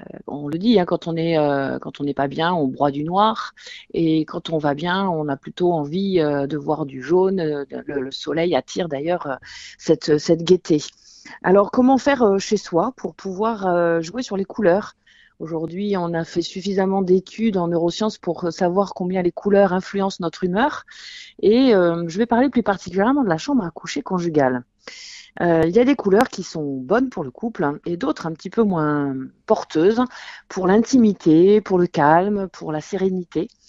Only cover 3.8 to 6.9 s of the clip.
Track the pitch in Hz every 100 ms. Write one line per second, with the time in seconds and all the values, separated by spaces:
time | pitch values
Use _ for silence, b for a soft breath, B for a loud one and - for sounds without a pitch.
3.8 | - 165 165 160 151 165 165 160 147 143
4.8 | 175 190 196 160 151 139 - - 175 165
5.8 | 143 185 196 175 147 143 139 151 147 151
6.8 | 143